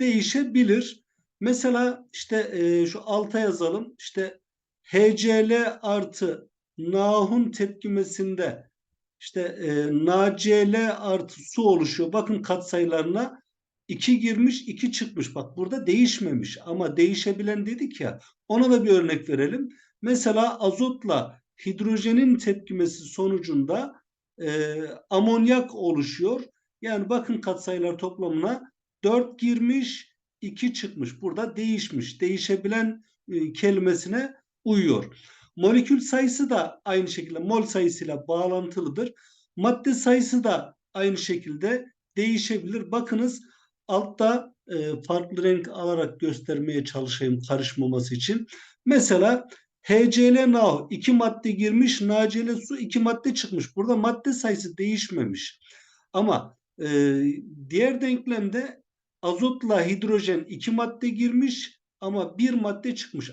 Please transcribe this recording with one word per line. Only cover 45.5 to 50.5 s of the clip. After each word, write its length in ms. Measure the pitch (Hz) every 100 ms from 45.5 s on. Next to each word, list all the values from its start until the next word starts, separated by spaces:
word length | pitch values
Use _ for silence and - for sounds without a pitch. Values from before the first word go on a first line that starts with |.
| 180 170
alarak 520 | - 175 170 156 -
göstermeye 640 | 156 143 - 143 151 147
çalışayım 560 | - 139 127 - 131 123 -
karışmaması 640 | 139 123 - 127 127 123
için. 320 | 123 123 226 226 - - _
Mesela 640 | - 277 - 180 202 247 - - _ _
H 280 | - 214 240
C 240 | 233 247
L 180 | 254 254